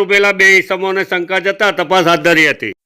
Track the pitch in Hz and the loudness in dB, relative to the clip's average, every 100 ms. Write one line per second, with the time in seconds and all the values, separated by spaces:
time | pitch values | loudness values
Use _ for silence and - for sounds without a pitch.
0 | 190 202 202 190 190 190 - 185 190 190 | 0 0 0 2 2 2 0 -4 -4 -4
1 | 185 180 170 190 185 196 208 190 160 185 | -4 -4 -4 -4 -2 -2 -2 -2 0 0
2 | 165 170 165 160 151 - 110 - | 2 2 2 2 2 0 -8 -12